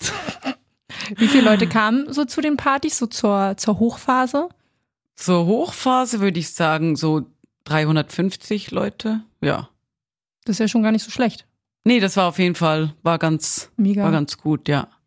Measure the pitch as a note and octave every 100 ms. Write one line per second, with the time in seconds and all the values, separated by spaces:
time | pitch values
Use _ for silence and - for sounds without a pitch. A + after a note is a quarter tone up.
0 | - - - - - - _ _ - -
1 | - G3+ A3+ C#4 A3 G#3 G3+ A3 G#3+ A#3+
2 | D4 C4+ D4 - D4+ C#4+ C#4+ C4+ D#4 -
3 | A#3 - G#3+ G3+ G3 G3 - G3 A3+ -
4 | - B3+ B3+ C#4+ F4 - _ _ _ _
5 | _ - - F3+ E3+ A3 F4 - C4 B3+
6 | B3 A#3+ G3 E3+ D#3 - E3 D#3 E3 D3
7 | D#3+ D#3 - _ _ _ - D3+ D3+ D#3
8 | D3 - F#3 - - G#3 - - G3+ -
9 | A3 A3 A3 _ D3+ - C#3 _ _ _
10 | _ _ _ _ - G3 A3 A#3 G#3+ A3
11 | - - A#3+ - - _ _ _ - A#3+
12 | G3 G3+ F3+ E3+ F3+ E3+ E3 D#3 D#3 D3+
13 | E3 E3 E3 D#3 - - - - G3+ G3+
14 | G3 D#3+ C#3+ - D3+ D3+ - D3 - _